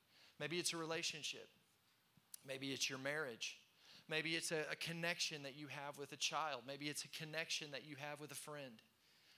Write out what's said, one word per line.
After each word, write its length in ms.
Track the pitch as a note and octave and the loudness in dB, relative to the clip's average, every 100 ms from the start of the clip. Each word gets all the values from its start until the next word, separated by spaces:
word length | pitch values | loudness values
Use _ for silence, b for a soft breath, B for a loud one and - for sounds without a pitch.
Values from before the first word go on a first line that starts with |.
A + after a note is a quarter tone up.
| _ B B B | _ B B B
Maybe 180 | D3+ F3 | 0 2
it's 140 | D#3+ | 2
a 40 | E3+ | 2
relationship. 720 | D#3+ E3 E3 D#3 C3+ B2 G2 - - - - - - - - - | 0 2 0 0 -2 -4 -8 -16 -20 -20 -20 -20 -20 -20 -16 -12
Maybe 280 | C3+ C3+ C#3 | -4 -2 0
it's 180 | C3 - | 2 2
your 80 | C3+ | 2
marriage. 640 | C3+ D3+ D3 A2+ - - - B B B - | 0 2 0 -2 -4 -6 -16 B B B 0
Maybe 220 | D#3 D#3+ | 2 4
it's 160 | E3 D#3 | 2 4
a, 140 | D#3+ D3+ | 2 2
a 20 | |
connection 720 | D3+ - E3+ E3+ F3 - D#3 | 0 0 2 2 4 2 0
that 120 | C#3 C#3+ | -4 -6
you 120 | D3 | -6
have 280 | C#3+ C#3+ C#3 | -4 -4 -4
with 140 | C#3 | -4
a 60 | D3+ | 2
child. 460 | - D#3 D#3 C3 A#2+ | 4 4 4 2 -2
Maybe 200 | C#3 D3 | -2 0
it's 180 | D3 | 0
a 40 | - | -2
connection 640 | - D#3 D#3 E3 - D3+ | -4 -2 0 2 0 0
that 160 | C3+ D3 | -4 -6
you 80 | C3+ | -6
have 200 | D3 D3 | -4 -4
with 120 | D3 | -4
a 40 | C3+ | -6
friend. 460 | - D3 C3+ A2 - _ B B B | -6 -6 -6 -10 -18 _ B B B